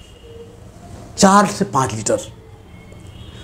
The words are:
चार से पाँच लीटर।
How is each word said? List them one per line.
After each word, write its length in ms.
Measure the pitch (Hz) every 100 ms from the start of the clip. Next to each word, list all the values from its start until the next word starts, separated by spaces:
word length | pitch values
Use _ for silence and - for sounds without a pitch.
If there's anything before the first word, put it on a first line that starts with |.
| - - - 466 - - - - - - - -
चार 280 | 196 202 202
से 200 | - 190
पाँच 280 | 135 127
लीटर। 260 | 110 107 110 - - - - - - - - - - - -